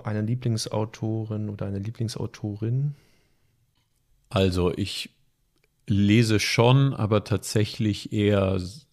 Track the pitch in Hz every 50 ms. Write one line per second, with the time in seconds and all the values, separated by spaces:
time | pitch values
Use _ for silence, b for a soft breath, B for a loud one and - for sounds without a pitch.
0 | - 110 107 107 107 107 120 127 123 120 113 110 - - - 107 110 113 - -
1 | - 110 110 113 110 110 110 107 107 104 101 101 98 98 98 98 98 107 117 -
2 | 113 107 - - - 101 - - - 107 104 104 107 113 123 131 143 147 143 b
3 | b b b b b b b b b b b _ _ _ _ _ _ _ _ _
4 | _ _ _ _ _ _ - 101 98 95 90 90 87 90 - - 101 98 - -
5 | - - _ _ _ _ _ _ _ _ _ _ _ _ _ _ _ - 110 98
6 | 101 101 104 117 120 110 110 101 - - - - 117 120 127 139 139 139 131 -
7 | 113 98 107 104 - - 110 95 - - - 110 107 - - - 113 107 101 -
8 | - - - 107 104 101 104 98 98 95 95 95 92 92 104 - - _